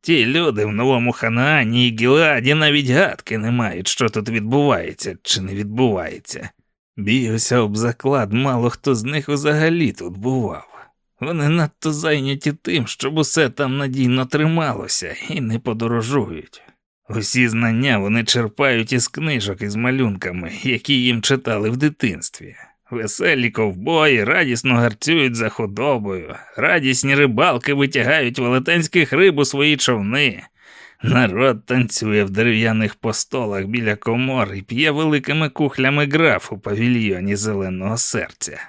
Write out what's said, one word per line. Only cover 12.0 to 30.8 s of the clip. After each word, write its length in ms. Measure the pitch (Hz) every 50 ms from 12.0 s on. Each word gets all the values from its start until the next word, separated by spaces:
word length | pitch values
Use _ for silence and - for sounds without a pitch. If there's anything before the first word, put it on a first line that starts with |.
| 156 160 151 143 131 135 139 139 - 151
тим, 340 | 143 - _ - 180 151 117
щоб 320 | - - - - 135 156 156
усе 320 | 151 - - 165 151 120
там 280 | - - 143 127 131 139
надійно 480 | 139 135 127 135 131 123 127 131 131
трималося, 880 | - - 147 151 160 165 165 160 135 110 92 64 - - - 90 82 - - - -
і 120 | 156 175
не 180 | 127 110 113 113
подорожують. 1040 | - 123 113 110 117 113 120 117 110 117 139 143 104 95 - - - - - - _ - _ _ _ _ _ _ _ -
Усі 400 | 104 113 104 - - 123 123 117
знання 500 | 110 113 120 113 113 113 131 143 120 101
вони 260 | 98 104 110 117 113
черпають 680 | - - 123 117 107 _ - 143 135 123 117 110 -
із 160 | 131 123 113 -
книжок 540 | - 143 156 160 143 120 98 101 95 92
із 140 | 107 104 104
малюнками, 760 | 110 120 123 131 135 127 110 98 92 - 101 87 90 85 80 - -
які 400 | - 131 123 127 - - 143 127
їм 200 | 123 127 120 113
читали 480 | 104 - 135 127 - 117 107 101 104 110
в 60 | 120
дитинстві. 800 | 127 147 151 147 _ - 110 90 - - - - - - - - - - _ _ _ _ _
Веселі 580 | 120 120 110 104 - - - 180 151 131 120 113
ковбої 720 | - 113 110 104 92 90 107 156 165 160 156 151 131 113 101
радісно 500 | 117 156 185 170 131 120 117 - 131 123
гарцюють 600 | 120 120 117 107 _ - 151 165 165 139 127 117
за 140 | 113 113 107
худобою, 840 | - - 113 101 101 110 127 147 135 117 104 101 95 90 80 73 - - - - -
радісні 580 | - 139 160 180 170 139 131 127 - - 139 139
рибалки 600 | 143 143 135 110 113 156 180 135 120 - 143 143
витягають 640 | 139 139 135 139 131 117 123 151 156 135 120 123 -
велетенських 760 | 123 120 127 127 127 160 170 175 160 156 - 180 151 -
риб 260 | 139 151 190 196 156 139
у 60 | 143
свої 320 | - - 139 147 151 151
човни. 680 | 135 - - 123 107 98 104 120 139 147 127 92 87 - - _ _ _ - - -